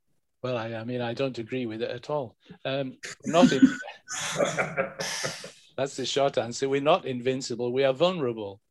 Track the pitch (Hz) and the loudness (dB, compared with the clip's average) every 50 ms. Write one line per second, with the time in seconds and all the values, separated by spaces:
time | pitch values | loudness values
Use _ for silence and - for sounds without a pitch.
0 | _ _ _ _ _ _ _ _ - 127 127 117 110 113 113 110 113 120 127 123 | _ _ _ _ _ _ _ _ -6 -4 -2 -2 -4 -4 -6 -8 -6 -6 -4 -4
1 | 120 117 120 131 139 135 123 117 113 113 127 131 127 113 110 110 120 117 113 123 | -4 -4 -2 -2 -2 -2 -4 -6 -8 -6 -4 -4 -4 -4 -4 -4 -4 -4 -6 -8
2 | - - 147 151 131 107 - _ _ - 180 - - 135 135 139 139 131 123 - | -6 -4 -4 -4 -4 -6 -10 _ _ -20 -20 -10 -6 -4 -4 -2 -4 -4 -8 -10
3 | - - - - - - 151 165 180 - 147 131 262 269 - - - - - - | -12 -14 -14 -10 -6 2 6 8 8 8 10 8 8 8 8 2 -8 -12 -16 -18
4 | _ - - - - - - - - - - - 135 - - - 135 - - - | _ -10 -8 -6 -6 -4 -2 -2 0 0 0 -2 -4 -2 -2 -4 -4 -4 -6 -6
5 | - - - - - 156 - - - - - - - - _ - 135 135 - - | -6 -6 -6 -6 -6 -6 -8 -10 -12 -16 -18 -20 -20 -12 _ -4 -4 -4 -4 -4
6 | 127 117 - 143 135 139 - 127 110 117 120 - 139 135 135 143 139 147 165 185 | -6 -2 0 2 2 2 2 0 -2 -2 -2 -2 0 0 0 2 4 4 4 4
7 | - 131 131 123 117 131 131 131 127 - 123 110 123 123 120 131 139 135 131 131 | 2 -2 -6 -2 -2 -2 -2 -2 -4 -6 -4 -4 -2 -2 2 2 4 4 4 4
8 | 160 180 190 175 143 120 117 110 107 101 98 104 _ _ | 2 2 2 0 -2 -2 -2 -4 -8 -10 -10 -14 _ _